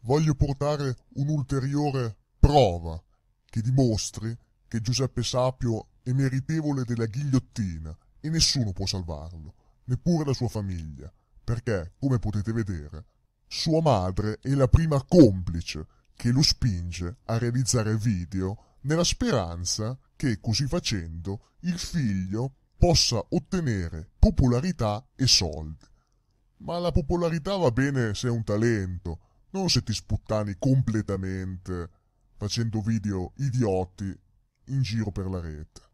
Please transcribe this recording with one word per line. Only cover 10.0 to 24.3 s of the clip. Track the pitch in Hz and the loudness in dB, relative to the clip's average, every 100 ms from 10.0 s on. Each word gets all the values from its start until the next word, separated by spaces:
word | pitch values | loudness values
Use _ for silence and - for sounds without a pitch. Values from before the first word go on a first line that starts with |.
| - 170 151 | 0 0 0
la | |
sua | 127 120 | 0 -2
famiglia, | 110 98 90 80 71 65 _ _ - | -4 -6 -6 -8 -12 -16 _ _ -20
perché, | - 117 - 101 85 _ | -6 -4 -2 -4 -4 _
come | 139 127 | 0 0
potete | 107 104 101 | 0 -4 -2
vedere, | 113 101 90 73 76 - _ _ _ _ | -2 -2 -6 -10 -14 -18 _ _ _ _
sua | - - 160 | -6 0 2
madre | 160 113 92 92 107 107 | 4 4 2 -2 -2 -4
è | - | -2
la | 139 131 | 2 6
prima | - 165 143 | 4 4 0
complice | - 180 131 95 90 85 80 76 78 _ _ | 4 10 10 8 -4 -6 -6 -10 -12 _ _
che | _ 120 | _ 0
lo | 127 | 2
spinge | 151 - 123 90 87 85 90 - | 2 2 0 -2 -6 -6 -8 -10
a | - 113 | -6 -2
realizzare | 120 123 127 127 107 110 | 0 -2 0 0 0 0
video | 107 95 87 95 92 104 _ _ | 0 -2 -2 -4 -4 -6 _ _
nella | 135 160 | -2 0
speranza | 170 - 247 147 87 85 90 - 107 131 _ | 0 0 0 0 -2 -6 -6 -4 -6 -8 _
che, | _ 147 107 | _ -2 -2
così | - 107 143 | -2 -2 0
facendo, | 170 - 107 82 82 85 98 _ _ | -2 -2 -4 -6 -10 -8 -10 _ _
il | 170 175 | -6 -6
figlio | - 170 127 95 92 104 135 _ _ _ | -4 -2 0 0 -2 -4 -6 _ _ _
possa | 175 156 - 117 - | 6 6 4 0 -2
ottenere | 135 139 190 160 104 85 80 80 _ | -2 -2 -2 0 -2 -2 -8 -14 _
popolarità | 220 | 4